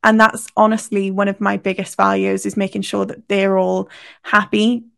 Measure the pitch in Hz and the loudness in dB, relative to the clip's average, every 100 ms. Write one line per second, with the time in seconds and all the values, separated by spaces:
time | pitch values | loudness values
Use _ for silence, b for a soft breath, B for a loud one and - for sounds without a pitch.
0 | 220 220 220 226 - - 214 220 - 202 | 4 4 2 0 -8 2 2 2 -2 -4
1 | 196 190 196 196 202 202 196 190 190 - | -2 -2 -2 -2 -4 -2 -4 -6 -8 0
2 | 196 196 190 190 202 196 196 208 196 208 | 0 2 0 -2 -4 -4 -4 -4 -6 -4
3 | 196 - _ 202 196 190 185 185 190 B | -4 -8 _ 0 2 2 2 -2 -4 B
4 | B B - 208 202 208 214 240 - | B B 0 2 2 0 2 0 -6